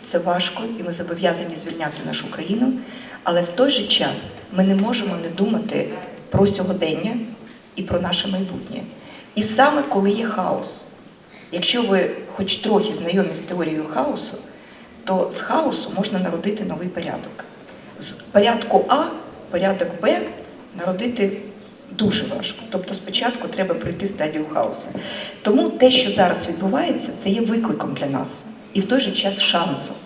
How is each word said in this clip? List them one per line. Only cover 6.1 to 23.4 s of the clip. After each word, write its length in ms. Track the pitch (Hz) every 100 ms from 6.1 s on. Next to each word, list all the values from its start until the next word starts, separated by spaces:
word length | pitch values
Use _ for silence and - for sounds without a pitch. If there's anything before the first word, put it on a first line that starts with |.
| - -
про 180 | - 202
сьогодення 720 | 196 185 175 160 156 190 240 220 - - - - -
і 80 |
про 160 | 190 175
наше 280 | 175 - 202
майбутнє. 540 | 190 190 175 - - - - - - - -
І 80 |
саме 380 | 208 - 277 294
коли 300 | - 196 196
є 140 | 226 226
хаос, 600 | 214 175 - - - - - - - - - -
якщо 300 | 175 180 240
ви 280 | 214 190 233 - - -
хоч 200 | 190 -
трохи 380 | 214 214 -
знайомі 400 | - 170 185 170
з 60 | -
теорією 460 | - 180 156 156 156
хаосу, 400 | - 285 - - - - - - - - -
то 280 | - 190 -
з 100 | -
хаосу 500 | - 269 294 - - 190
можна 220 | 202 185
народити 440 | 180 170 202 214 185
новий 220 | 160 180
порядок. 580 | 180 170 - - - - - - - - -
З 60 | -
порядку 800 | - - 208 208 220 - - -
А 160 | 262 330 - - - -
порядок 500 | 175 196 190 170 -
Б 200 | 226 - - - - - - -
народити 520 | 175 185 240 - 196 196 - - - - -
дуже 320 | - 214 - - -
важко. 220 | - - -
Тобто 240 | - -
спочатку 540 | 196 - - 233 240